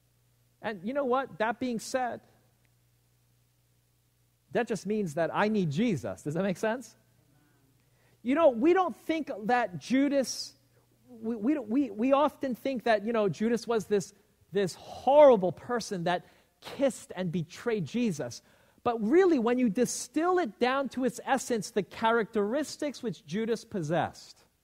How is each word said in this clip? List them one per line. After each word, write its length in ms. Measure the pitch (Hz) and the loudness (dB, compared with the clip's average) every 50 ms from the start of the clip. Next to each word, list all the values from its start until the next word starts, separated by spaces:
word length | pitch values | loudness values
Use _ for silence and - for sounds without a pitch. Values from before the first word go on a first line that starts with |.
| _ _ _ _ _ _ _ _ _ _ _ _ | _ _ _ _ _ _ _ _ _ _ _ _
And 200 | - 214 220 185 160 | -10 -10 -10 -10 -8
you 80 | 214 269 | -8 -6
know 140 | 285 285 | -4 -2
what? 320 | 247 240 269 269 226 202 - | -2 -2 -2 -2 -4 -4 -4
That 200 | 214 226 233 - | -2 -2 -2 -2
being 200 | 262 254 240 214 | -4 -4 -4 -6
said, 420 | - - - 262 254 233 - - - _ _ _ _ _ _ _ _ _ _ _ _ _ _ _ _ _ _ _ _ _ _ _ _ _ _ _ _ _ _ _ _ _ _ _ _ _ _ _ _ _ _ _ _ _ - | -6 -6 -4 -4 -4 -4 -6 -10 -14 _ _ _ _ _ _ _ _ _ _ _ _ _ _ _ _ _ _ _ _ _ _ _ _ _ _ _ _ _ _ _ _ _ _ _ _ _ _ _ _ _ _ _ _ _ -4
that 160 | 196 240 - | -2 -2 -2
just 160 | 226 185 - | -4 -6 -4
means 300 | 190 214 214 202 165 139 | -4 -4 -2 -4 -4 -2
that 160 | 170 165 151 113 | -2 -2 -2 0
I 160 | 160 196 214 | 0 0 2
need 220 | 220 214 185 156 | 2 0 0 0
Jesus. 500 | 135 160 226 254 196 127 - 104 92 - | 0 0 0 0 0 -2 -4 -6 -8 -8
Does 140 | - 151 143 | -8 -6 -4
that 80 | 190 190 | -2 -2
make 160 | 202 180 - | -2 -2 -2
sense? 360 | - 220 220 269 240 - - _ _ _ _ _ _ _ _ _ _ _ _ _ _ _ _ _ _ _ _ _ _ _ _ _ - | -2 -2 -4 -4 -8 -12 -20 _ _ _ _ _ _ _ _ _ _ _ _ _ _ _ _ _ _ _ _ _ _ _ _ _ -4
You 120 | 226 269 | -2 2
know, 160 | 311 339 294 | 4 4 4
we 240 | 247 226 233 330 349 | 4 4 4 4 4
don't 200 | 381 370 330 214 | 4 2 0 -4
think 360 | - - - 320 320 277 - 247 190 220 | -6 -6 -4 -4 -4 -4 -6 -8 -6 -2
that 360 | 202 247 247 240 196 180 147 | 0 0 0 0 -2 -6 -8
Judas, 720 | - - 240 262 277 285 285 277 247 - - - - - - _ _ _ _ _ _ _ _ _ _ 254 247 220 226 | -6 -2 0 2 2 2 2 0 0 -2 -4 -8 -10 -12 -16 _ _ _ _ _ _ _ _ _ _ -20 -18 -10 -8
we, 120 | 220 240 | -8 -6
we, 240 | 220 196 247 311 - | -2 0 0 0 0
we, 320 | 226 208 220 285 285 233 | -2 -2 0 0 0 0
we 220 | 196 214 226 269 277 | -2 -2 2 4 4
often 420 | 269 302 285 - - - 269 240 | 4 4 2 0 -2 -6 -6 -4
think 300 | - - 269 269 233 - | -4 -4 -4 -4 -2 0
that, 220 | 233 220 214 196 | 2 2 2 2
you 80 | 220 233 | 0 0
know, 160 | 226 208 202 | 0 0 0
Judas 360 | 143 - 214 226 240 220 - | 0 0 0 0 0 0 0
was 200 | 208 233 226 185 | -2 -2 -2 0
this, 260 | - 208 202 - - - _ _ _ _ _ _ _ - | 0 0 -2 -2 -4 -10 _ _ _ _ _ _ _ -2
this 220 | 196 202 165 - | -2 -2 -2 -4
horrible 800 | - - - - - - - 277 294 302 277 247 202 180 180 - | -8 -14 -18 -16 -4 2 6 8 10 10 10 10 8 4 0 -2
person 520 | - - - 247 233 - - 208 180 165 | -4 -6 -6 -6 -6 -6 -6 -6 -4 -2
that 220 | 175 175 180 - - _ _ _ _ _ _ | -2 -2 -2 -4 -8 _ _ _ _ _ _
kissed 500 | - - - - 277 269 - - - - - | -18 -14 -4 -2 0 0 0 -2 -10 -12 -8
and 160 | 175 185 180 151 | -6 -4 -4 -2
betrayed 540 | 185 156 - - - - 240 226 214 165 | -4 -4 -6 -8 -10 -6 -4 -2 -2 -2
Jesus. 560 | 131 - 233 247 226 170 143 139 120 - - - _ _ _ _ _ _ _ - | -4 -2 -2 0 0 -2 -2 -6 -8 -10 -12 -18 _ _ _ _ _ _ _ -4
But 200 | 240 233 233 208 | -2 -2 0 0
really, 380 | 208 277 349 392 359 330 262 | 4 4 6 6 6 4 4
when 180 | 214 233 247 254 | 4 2 2 2
you 100 | 254 240 | 2 2
distill 720 | 180 247 240 - - - - - - 302 320 359 370 359 | 2 2 0 0 0 -4 -10 -6 -2 -2 0 2 2 2
it 220 | 339 233 190 - | 0 -2 -2 -2
down 280 | 240 247 262 277 277 240 | 0 0 0 0 -2 -4
to 140 | - 254 262 | -4 -2 -2
its 140 | 247 - - - | -2 -2 -4 -4
essence, 460 | 214 269 254 - - 247 220 175 - - | -2 -2 -2 -2 -2 -4 -4 -4 -4 -4
the 100 | 214 190 | -4 -4
characteristics 1200 | - - - 233 226 233 233 214 - - 220 202 208 233 302 294 - - - 311 294 240 - - | -4 -4 -2 0 2 2 2 0 -2 -2 -2 -2 0 -2 -2 -4 -4 -6 -6 -6 -6 -6 -6 -8
which 240 | 233 160 - - | -8 -8 -8 -10
Judas 380 | 143 156 214 226 220 233 214 - | -8 -6 -4 -2 -2 -4 -4 -6
possessed 800 | - - 202 160 143 170 160 131 95 - - - - - _ _ _ _ _ | -8 -8 -6 -4 -2 0 0 0 -2 -4 -10 -20 -20 -20 _ _ _ _ _